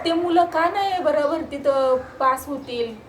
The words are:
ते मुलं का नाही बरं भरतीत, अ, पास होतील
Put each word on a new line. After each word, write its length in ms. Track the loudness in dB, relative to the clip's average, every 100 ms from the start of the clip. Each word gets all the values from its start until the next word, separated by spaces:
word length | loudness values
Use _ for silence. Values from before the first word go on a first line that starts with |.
| 0
ते 80 |
मुलं 320 | 0 2 2 4
का 240 | 2 0
नाही 340 | 0 -2 0
बरं 180 | 0 2
भरतीत, 460 | 0 -2 -6 -4 0
अ, 280 | 2 2 2
पास 520 | -2 -2 0 0 -4
होतील 480 | -10 -8 -6 -6 -8